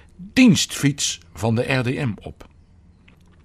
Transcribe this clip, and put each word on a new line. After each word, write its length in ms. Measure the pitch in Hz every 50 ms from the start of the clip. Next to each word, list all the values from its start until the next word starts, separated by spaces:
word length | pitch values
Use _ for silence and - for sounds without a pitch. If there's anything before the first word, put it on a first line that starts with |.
| - - _
dienstfiets 1040 | - 180 202 - 262 262 240 151 - - - - - - 139 143 143 - - - - - - -
van 220 | - 101 117 113
de 180 | 113 131 - 139
R 100 | 131 120
D 40 |
M 260 | 120 143 170 151 120 95 -
op. 260 | - 82 - - - - - - - _ - - - - - _ _ - - _ - - - -